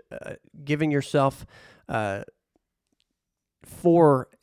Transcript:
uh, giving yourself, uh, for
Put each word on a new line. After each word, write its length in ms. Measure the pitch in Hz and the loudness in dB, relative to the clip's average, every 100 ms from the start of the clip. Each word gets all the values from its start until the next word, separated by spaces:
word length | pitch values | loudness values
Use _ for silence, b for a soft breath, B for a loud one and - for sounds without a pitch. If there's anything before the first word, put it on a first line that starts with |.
| _ | _
uh, 220 | - - - _ - | -18 -16 -18 _ -20
giving 280 | 143 147 156 | -6 -2 0
yourself, 520 | 143 - 147 135 - - B B B - | -2 -2 0 0 -4 -20 B B B -10
uh, 320 | 113 104 98 - _ _ _ _ _ _ _ _ _ _ _ _ _ - | -6 -6 -8 -12 _ _ _ _ _ _ _ _ _ _ _ _ _ -20
for 640 | - 170 170 151 131 - _ | -2 2 6 6 4 -2 _